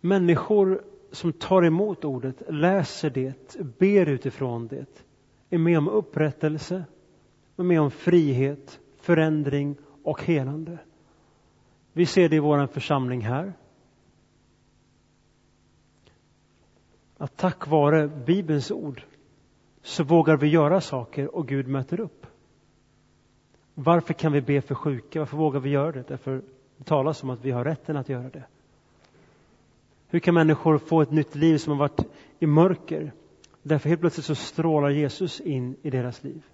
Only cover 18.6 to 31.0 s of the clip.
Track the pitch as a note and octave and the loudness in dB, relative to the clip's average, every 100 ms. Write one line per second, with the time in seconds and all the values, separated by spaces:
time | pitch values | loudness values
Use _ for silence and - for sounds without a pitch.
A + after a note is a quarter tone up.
18.6 | B2+ G#3+ D3+ B2+ - _ _ _ _ _ | -2 -8 -8 -12 -18 _ _ _ _ _
19.6 | _ _ - - C#3+ E3+ D#3 D3+ D3 D#3+ | _ _ -16 -6 4 6 6 4 4 4
20.6 | D3 F#3 - C3+ A2+ - C#3+ - C#3+ C#3 | 4 2 -2 -8 -8 -8 -6 -6 -4 -4
21.6 | B2+ C3+ C3 F3 G#3+ _ - _ _ _ | -4 -6 -6 -8 -8 _ -20 _ _ _
22.6 | _ _ _ _ _ _ _ _ _ _ | _ _ _ _ _ _ _ _ _ _
23.6 | _ - C#3 E3+ - D#3 D#3+ C#3+ B2 C#3+ | _ -4 2 2 2 -2 0 0 0 -2
24.6 | - C3+ D3+ C3 - D#3+ D3+ D3 D#3 C#3 | -2 -6 -4 -6 -8 -8 -6 -2 0 0
25.6 | C3+ C#3+ D3 C3+ B2 C3+ - C3 - _ | -2 -2 -2 -6 -12 -12 -8 -8 -10 _
26.6 | _ _ C3+ D3+ C3+ D#3 C3+ B2 B2+ B2 | _ _ -2 0 0 -4 -8 -8 -6 -4
27.6 | B2 D3+ - D3 C3 B2+ B2+ D3 B2+ _ | -4 -6 -6 -8 -6 -8 -10 -16 -20 _
28.6 | _ _ _ _ _ _ _ _ _ _ | _ _ _ _ _ _ _ _ _ _
29.6 | _ _ _ _ _ E3+ F3+ E3+ D#3 D3+ | _ _ _ _ _ -2 2 4 6 4
30.6 | E3 D#3 - D#3+ | 2 2 2 2